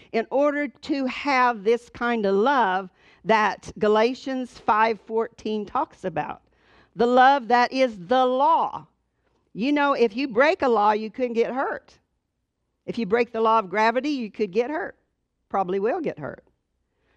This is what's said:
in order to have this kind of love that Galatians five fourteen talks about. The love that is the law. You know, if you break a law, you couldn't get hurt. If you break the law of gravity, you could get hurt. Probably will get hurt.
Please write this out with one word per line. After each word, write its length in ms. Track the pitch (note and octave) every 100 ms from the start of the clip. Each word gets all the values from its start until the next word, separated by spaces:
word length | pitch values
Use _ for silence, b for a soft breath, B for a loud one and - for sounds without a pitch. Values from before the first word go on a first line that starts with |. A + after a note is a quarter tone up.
| B
in 120 | A3+ A3
order 380 | C4 D4 C#4+ C#4+
to 360 | - - C#4+ C4
have 580 | - C#4+ C4 B3 A#3 G3
this 240 | A#3 -
kind 360 | - A#3+ A#3 G3+
of 80 |
love 560 | G3 A#3 C#4+ G3+ F#3 F#3+ _ b b F3
that 440 | A3 G#3+ - - -
Galatians 800 | G#3+ G#3+ A#3 C4 - C4 B3 -
five 400 | - G#3+ A3+ G#3+
fourteen 640 | - A3 A3+ - A3 G#3+ G3
talks 400 | B3+ D#4+ - F#3+
about. 360 | D#3+ D3+ - _ b b b b E3+
The 80 | A#3+
love 440 | B3 C4 C#4 A3
that 240 | A#3+ A#3+
is 340 | C4 C4 G#3 E3+
the 180 | B3+ B3+
law. 640 | B3+ D4 D#4+ G3+ - D3+ _ _ _ _ _ _
You 220 | - B3
know, 200 | D4 C#4+
if 220 | C4+ A#3 G#3
you 140 | C#4+
break 320 | G#3+ C#4+ F#4+
a 80 | C4+
law, 240 | A3 G#3
you 180 | G#3+ A3
couldn't 220 | - B3
get 200 | A3+ A3
hurt. 460 | B3 F4+ - - _ _ _ _ _ _ _ _ _ -
If 120 | F#3
you 80 | G#3+
break 280 | A#3 A#3+
the 80 | A3+
law 180 | A3+ A3+
of 100 | F#3+
gravity, 420 | G#3+ A3 A#3 C#4+
you 200 | C#4 A3
could 200 | - G#3
get 180 | F3+ B3
hurt. 260 | D#4 - - _ _ _ _ _
Probably 320 | G3 F3+ G3
will 180 | G#3 F4
get 180 | C4+ D#3
hurt. 280 | C#3+ - _ _ _ _ _ _ _